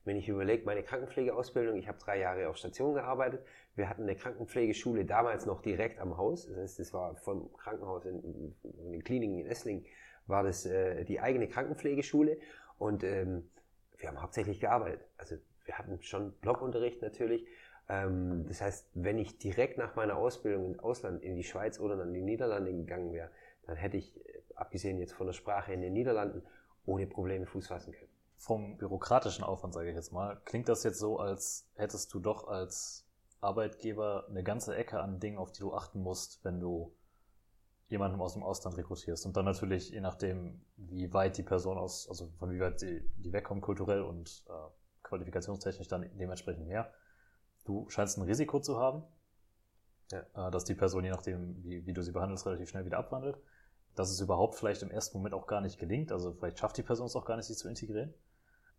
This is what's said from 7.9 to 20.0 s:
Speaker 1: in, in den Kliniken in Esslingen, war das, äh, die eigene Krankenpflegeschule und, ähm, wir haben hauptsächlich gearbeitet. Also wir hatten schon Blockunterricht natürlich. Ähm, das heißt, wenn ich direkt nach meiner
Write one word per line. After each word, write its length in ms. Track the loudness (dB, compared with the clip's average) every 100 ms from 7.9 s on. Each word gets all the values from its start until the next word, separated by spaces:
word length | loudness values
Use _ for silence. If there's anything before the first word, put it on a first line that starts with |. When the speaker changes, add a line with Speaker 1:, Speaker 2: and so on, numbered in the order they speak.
| -6 -4
Speaker 1:
in, 500 | -6 -6 -8 -10 -10
in 280 | -14 -12 -8
den 120 | -6
Kliniken 360 | -2 0 2 0
in 60 | -2
Esslingen, 400 | -4 -4 -4 -6 -18 -20 -12 0
war 180 | 4
das, 220 | 4 2 2
äh, 400 | 4 4 2 0
die 140 | 0
eigene 280 | 4 4 2
Krankenpflegeschule 920 | 0 0 0 0 2 4 6 6 4 -4 -18 -14 -2
und, 240 | 0 2
ähm, 460 | 2 2 2 0 -4 -16 -20 _ _ -12
wir 120 | -8
haben 120 | -6
hauptsächlich 380 | -4 0 0 2
gearbeitet. 420 | 4 4 4 -4 -8 -14
Also 180 | -10 -10 -10 -18 -10
wir 120 | -8
hatten 240 | -6 -8
schon 320 | -4 -2 -2 0
Blockunterricht 640 | 2 2 2 2 0 0
natürlich. 440 | -6 0 2 2 -2 -16 -20 -12 -2
Ähm, 560 | 0 2 2 2 0 -2
das 120 | -2
heißt, 300 | -2 -2 -6 -2
wenn 240 | 2 2
ich 180 | 0 -2
direkt 400 | 0 4 4 2
nach 180 | -2
meiner 220 | 0